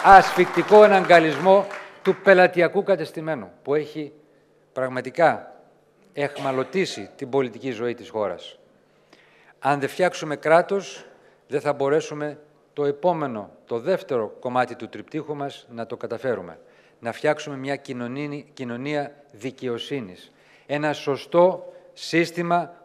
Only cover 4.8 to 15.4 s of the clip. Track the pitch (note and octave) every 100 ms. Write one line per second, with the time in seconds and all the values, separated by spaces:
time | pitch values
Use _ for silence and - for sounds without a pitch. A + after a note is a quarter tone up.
4.8 | B2+ B2+ B2+ E3 D#3+ G#2+ - - _ _
5.8 | _ _ _ - C#3+ - C#3 C3 C3 F#3+
6.8 | E3 - F#2+ - B2+ C3+ B2+ A2 B2+ G#2+
7.8 | A#2+ A2+ F#2 G#2+ G2 E2+ - - _ _
8.8 | _ _ _ - _ _ _ _ C3+ C#3+
9.8 | C3+ - F3+ - D#3 C#3 D#3 E3 F3 G3
10.8 | - - - - _ _ _ C#3+ C#3+ C3
11.8 | C#3 D#3 D#3 D3+ D3 C#3 - _ _ -
12.8 | C#3+ C#3+ F3+ E3 C#3 A2 F#2 - - A#2
13.8 | D3 F#3 - B2 G#2+ - B2+ B2+ A#2+ A#2
14.8 | A2 G#2+ - D#3 C3+ D3